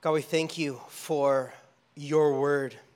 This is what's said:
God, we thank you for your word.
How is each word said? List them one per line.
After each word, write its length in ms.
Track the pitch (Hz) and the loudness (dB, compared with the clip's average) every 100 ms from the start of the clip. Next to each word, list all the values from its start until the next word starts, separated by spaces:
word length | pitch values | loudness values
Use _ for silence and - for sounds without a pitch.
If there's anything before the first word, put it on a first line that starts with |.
God, 120 | 165 | 2
we 80 | 156 | 0
thank 360 | 143 165 160 165 | 0 -2 -2 -4
you 220 | 151 123 - | -4 -6 -14
for 640 | - - 156 139 135 127 - - _ _ - | -16 -4 0 2 2 0 -10 -20 _ _ -16
your 440 | 147 156 151 135 | 0 2 4 2
word. 360 | 143 143 135 113 - | 2 0 -2 -8 -20